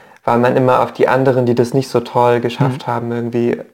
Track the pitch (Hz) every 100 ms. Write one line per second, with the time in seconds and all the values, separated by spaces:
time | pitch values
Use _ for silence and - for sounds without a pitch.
0 | - - - 120 123 131 127 123 120 -
1 | - 127 135 127 123 120 120 139 131 123
2 | 120 127 120 120 117 117 139 127 - 120
3 | 117 120 117 120 120 120 -